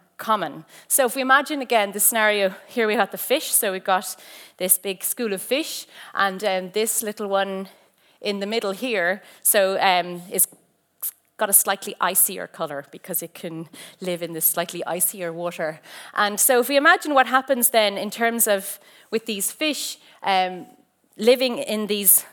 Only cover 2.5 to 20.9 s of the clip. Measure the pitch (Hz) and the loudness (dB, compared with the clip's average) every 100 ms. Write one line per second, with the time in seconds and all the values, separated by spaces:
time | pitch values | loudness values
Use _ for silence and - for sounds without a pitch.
2.5 | 190 - 240 214 208 190 190 - 277 - | -2 -8 -2 0 2 0 -2 -2 -2 0
3.5 | - 214 190 190 185 - - - - - | 0 0 -2 0 0 0 -12 -16 -20 -18
4.5 | - 185 - 202 185 - - 233 190 - | -4 0 0 -2 -6 -6 -4 -4 -4 -2
5.5 | 269 320 - - - - - 196 190 208 | -2 -2 -8 -12 -18 -8 -2 -2 0 -2
6.5 | 185 185 208 226 - 214 208 202 196 196 | -2 -2 -2 -2 -2 -4 -6 -2 0 0
7.5 | 190 190 - _ _ _ _ 208 202 196 | -4 -8 -14 _ _ _ _ -6 -4 -4
8.5 | 233 202 190 254 208 175 208 - - - | -4 -4 -4 -2 0 0 -2 -8 -6 2
9.5 | 214 190 190 196 180 175 175 180 196 - | 4 4 2 2 2 0 -6 -6 -2 -2
10.5 | - _ _ _ - - - _ - 214 | -4 _ _ _ -12 -12 -12 _ -4 2
11.5 | 190 214 196 - - 180 190 - 180 - | 2 2 -2 -4 -2 0 2 0 -2 -10
12.5 | - 160 143 - - - 175 160 - 175 | -8 -8 -8 -12 -16 -8 -8 -8 -12 -10
13.5 | 165 165 - - - 185 175 170 160 - | -10 -12 -16 -20 -10 -6 -6 -6 -2 -2
14.5 | - 170 175 - 170 - 208 170 165 175 | -2 -4 -6 -6 -4 -4 -4 -8 -6 -8
15.5 | 175 160 156 - - - - 208 208 - | -6 -6 -8 -16 -20 -8 -2 0 2 4
16.5 | 247 240 277 311 381 311 277 240 262 262 | 4 4 4 6 4 4 2 4 2 2
17.5 | 247 240 233 208 196 208 214 233 233 220 | 0 2 4 2 0 -6 -2 0 2 2
18.5 | 202 196 - - - - 220 226 202 196 | 0 -2 -12 -16 -20 -6 -6 -4 -6 -6
19.5 | - 311 277 - - - - - 190 185 | -4 -4 -2 -6 -10 -18 -8 0 2 0
20.5 | 185 - - _ | -4 -14 -20 _